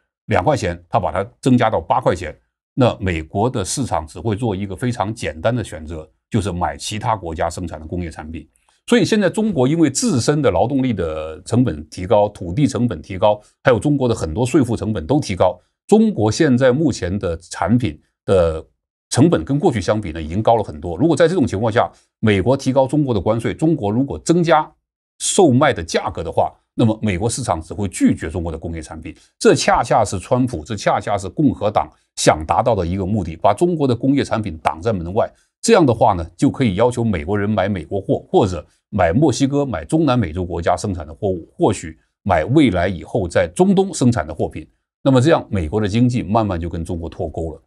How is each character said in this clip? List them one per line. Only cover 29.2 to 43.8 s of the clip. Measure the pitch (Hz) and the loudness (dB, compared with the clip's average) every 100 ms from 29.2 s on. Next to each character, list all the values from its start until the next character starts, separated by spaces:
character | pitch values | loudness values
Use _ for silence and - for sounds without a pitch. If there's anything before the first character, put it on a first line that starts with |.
| _ - | _ 0
这 | 226 139 | 4 4
恰 | - 175 | 4 0
恰 | 117 139 | 2 2
是 | 104 95 | 0 -4
川 | - 123 127 | -2 0 0
普， | 160 | -4
这 | - 104 | -8 -4
恰 | 170 123 | -2 -2
恰 | 110 101 | -2 -4
是 | 92 | -4
共 | - 139 | 0 0
和 | 87 104 | 2 0
党 | 101 73 _ _ - | 0 -2 _ _ 0
想 | - 78 78 | 2 2 2
达 | 90 | 0
到 | 123 104 | 2 0
的 | 85 | 0
一 | 98 | -2
个 | 92 | -2
目 | 107 | -2
的， | 80 78 | -4 -2
把 | 98 | 0
中 | 107 175 160 | 2 0 2
国 | 135 | 0
的 | 120 | 0
工 | 135 | 2
业 | 139 | 0
产 | 101 110 | 0 -2
品 | 101 80 | -4 -4
挡 | - 80 | -4 -2
在 | 110 | -2
门 | 98 82 | -2 -2
外。 | 107 - _ _ _ | -2 -2 _ _ _
这 | - | 2
样 | 214 139 | 4 4
的 | |
话 | 113 120 | 4 2
呢， | 90 82 - | 2 -4 -2
就 | 139 | 0
可 | - | 2
以 | 123 90 | 0 2
要 | 123 | 0
求 | 120 | 0
美 | 117 87 78 | -2 -2 -2
国 | 104 | -2
人 | 101 | 0
买 | 101 98 | 0 -2
美 | 95 | -4
国 | 76 98 | -6 -6
货， | 117 113 - | -4 -4 0
或 | 185 101 | 2 2
者 | 85 - _ _ | -2 -12 _ _
买 | 101 85 | 0 2
墨 | 104 156 | 4 2
西 | 120 139 | 2 0
哥、 | 143 139 | 0 -2
买 | 85 | -6
中 | 78 160 151 | -2 0 2
南 | 123 | 2
美 | 87 | 0
洲 | 85 87 | -4 -6
国 | 85 | -2
家 | 90 87 | 0 0
生 | 107 | -2
产 | 87 76 | -6 -10
的 | |
货 | 78 101 | -6 -4
物， | 90 - - | -4 -8 -2
或 | 147 | 0
许 | 95 80 - _ _ | 0 -6 -16 _ _
买 | 101 85 82 | 0 0 4
未 | 156 127 | 4 4
来 | 87 92 | 4 0
以 | 82 | -4
后 | 76 123 87 | -6 -4 -2
在 | 104 85 | 0 0
中 | - 190 | 2 2
东 | 190 | 4